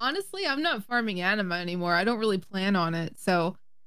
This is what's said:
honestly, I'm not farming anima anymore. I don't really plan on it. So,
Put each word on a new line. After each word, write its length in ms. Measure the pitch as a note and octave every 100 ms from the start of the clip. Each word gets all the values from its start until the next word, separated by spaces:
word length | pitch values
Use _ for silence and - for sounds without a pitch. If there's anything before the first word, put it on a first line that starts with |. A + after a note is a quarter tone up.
honestly, 460 | B3 F4 F#4+ F#4+ E4+
I'm 160 | C#4
not 220 | E4+ A#3+
farming 360 | - A#3+ A3 F3+
anima 360 | F3+ G#3+ F#3 F3
anymore. 380 | F3 F3 F3
I 100 | E3+
don't 140 | G#3 A3+
really 200 | A3 F#3+
plan 380 | - G3 G3 G3
on 180 | E3
it. 240 | E3 E3 -
So, 380 | - F3+ E3 - - -